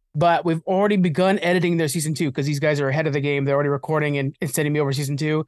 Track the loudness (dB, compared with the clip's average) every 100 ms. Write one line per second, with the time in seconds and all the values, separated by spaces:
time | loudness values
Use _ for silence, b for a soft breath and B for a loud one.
0 | _ 0 2 4 2 -2 0 0 2 2
1 | 2 2 2 2 2 2 2 0 0 -2
2 | -4 -2 -2 -2 -2 0 0 0 0 0
3 | -2 -2 -2 0 0 0 0 -2 -2 -2
4 | 0 -2 -4 -4 -4 -2 0 0 0 -2
5 | -4 -2 -2 -2